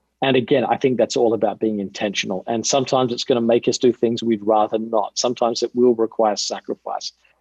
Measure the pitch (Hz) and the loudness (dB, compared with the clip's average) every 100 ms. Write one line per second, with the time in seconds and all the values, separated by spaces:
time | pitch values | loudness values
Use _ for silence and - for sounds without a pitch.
0 | _ - 135 131 113 139 117 117 139 120 | _ -4 0 0 2 2 2 2 0 2
1 | 110 131 117 110 107 101 110 104 98 - | 0 2 2 2 0 0 -2 -2 -6 -6
2 | 107 95 110 92 - 117 107 139 131 135 | -6 -4 -6 -6 -4 -4 0 0 0 0
3 | 127 120 - 123 117 117 131 - 123 110 | 0 -2 -2 0 2 2 2 2 2 2
4 | 117 113 113 107 101 107 107 110 113 110 | 0 -2 -2 -2 2 2 2 -2 -2 -2
5 | 98 - 127 120 117 113 - 120 123 113 | -2 -2 -4 0 -2 -2 -4 2 4 4
6 | 110 - 110 101 - 101 - - - - | 0 0 0 0 -4 -8 -10 -10 -8 -10
7 | - - _ _ | -10 -16 _ _